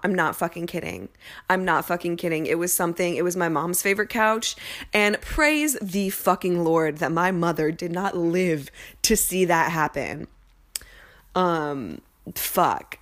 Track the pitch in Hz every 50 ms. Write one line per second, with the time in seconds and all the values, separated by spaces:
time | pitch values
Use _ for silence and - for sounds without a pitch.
0 | - 196 190 180 160 156 - - 175 170 - 175 170 170 - 170 - 82 92 90
1 | - - - _ - - - - - - 185 185 185 180 160 143 - - 175 175
2 | - 175 170 170 - 170 160 156 160 - 156 170 175 175 - - 180 170 165 -
3 | 185 175 165 127 175 175 170 185 175 165 160 143 156 175 175 - - 196 196 208
4 | 208 - - 233 220 220 220 226 - - - - - - - - - - - 208
5 | 208 208 214 - - - - 320 302 294 311 294 302 302 254 - 214 190 170 202
6 | 196 190 - - - 190 180 185 - 180 175 175 170 160 165 165 160 156 147 156
7 | 175 139 165 165 180 185 185 170 170 170 165 160 156 156 160 - 180 170 170 180
8 | 196 196 - 180 170 170 170 185 185 180 160 147 139 - - - - - - -
9 | - - 226 - - - 180 185 185 170 175 165 - - 170 160 151 151 - 147
10 | 120 73 - 151 - - _ - _ _ _ _ _ _ - - - - - -
11 | - - - - - _ - 185 185 175 170 160 151 147 143 139 113 85 - -
12 | - _ _ _ _ - - - - - - 196 170 135 101 - - - - -